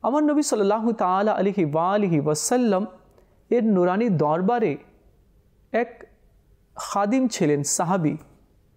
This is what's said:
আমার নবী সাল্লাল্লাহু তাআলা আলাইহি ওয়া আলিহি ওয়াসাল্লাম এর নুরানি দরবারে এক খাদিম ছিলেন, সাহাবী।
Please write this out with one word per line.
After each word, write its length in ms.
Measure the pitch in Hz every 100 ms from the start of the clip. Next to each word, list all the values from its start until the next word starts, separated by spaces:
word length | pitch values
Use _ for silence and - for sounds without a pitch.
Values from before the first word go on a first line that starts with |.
আমার 220 | - 285
নবী 180 | 302 294
সাল্লাল্লাহু 500 | 285 226 196 214 220
তাআলা 400 | 226 185 185 214
আলাইহি 320 | 202 190 202
ওয়া 280 | 156 151 175
আলিহি 280 | 202 202 160
ওয়াসাল্লাম 680 | 147 151 - 247 240 190 214 - _ _ _ _ _
এর 140 | 233
নুরানি 440 | 226 190 175 185 240
দরবারে 680 | 165 147 160 185 240 214 135 - _ _ _ _ _ _ _ _
এক 340 | 226 240 - - _ _ _ _ _ _
খাদিম 540 | - - 202 202 262 254
ছিলেন, 340 | - 160 147
সাহাবী। 540 | 143 - 170 190 156 - - _ _ _ _